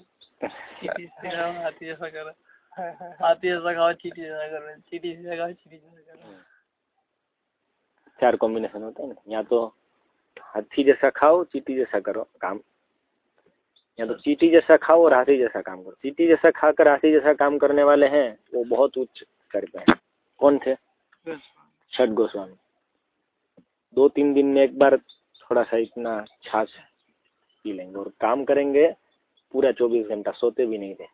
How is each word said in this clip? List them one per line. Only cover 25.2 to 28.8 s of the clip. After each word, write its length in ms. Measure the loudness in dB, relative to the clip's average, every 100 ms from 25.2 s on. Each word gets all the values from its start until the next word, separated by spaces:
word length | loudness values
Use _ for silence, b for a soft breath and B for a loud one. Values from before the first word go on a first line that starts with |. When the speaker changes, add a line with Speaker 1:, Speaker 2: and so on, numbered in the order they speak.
| _ _ -4 -2
Speaker 2:
सा 140 | -2 -2
इतना 480 | -4 -6 -10 -10 -12 _
छाछ 340 | -6 -4 -4 -8 _ _ _ _ _ _ _ _
पी 100 | -12
लेंगे 260 | -12 -12 -14
और 120 | -14 -6
काम 240 | -2 -2
करेंगे 520 | 0 0 0 2